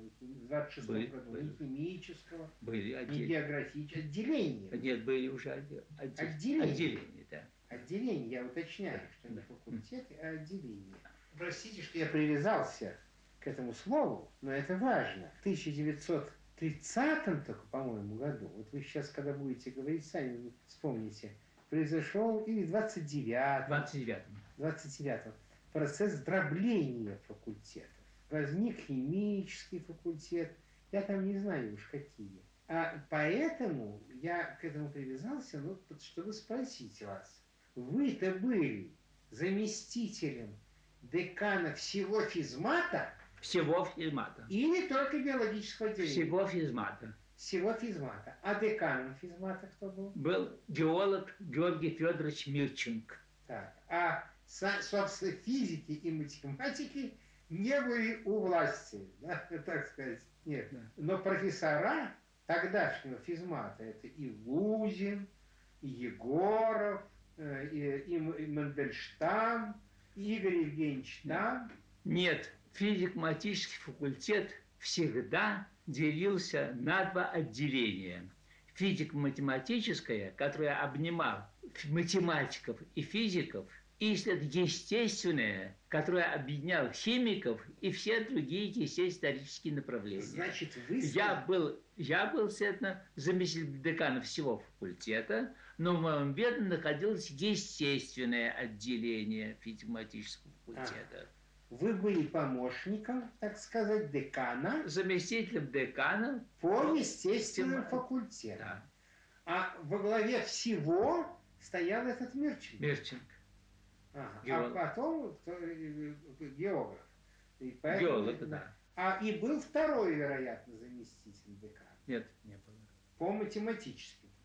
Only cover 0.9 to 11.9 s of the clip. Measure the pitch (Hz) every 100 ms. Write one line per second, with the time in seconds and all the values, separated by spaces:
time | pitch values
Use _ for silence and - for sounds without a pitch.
0.9 | 110 120 131 117 143 151 - 139 139 170
1.9 | 185 - 156 - 165 156 - 110 113 101
2.9 | 131 127 147 147 156 147 143 - 147 147
3.9 | 156 151 175 247 294 165 110 95 120 131
4.9 | 117 113 131 131 131 143 135 143 143 -
5.9 | - 131 143 160 151 226 320 214 139 147
6.9 | 110 - - - 76 - - - 123 -
7.9 | 196 247 160 117 123 127 165 165 - 185
8.9 | 120 - - 120 110 - 117 117 110 -
9.9 | 254 - 151 160 156 151 190 127 101 95
10.9 | - - - - 151 175 - 220 190 147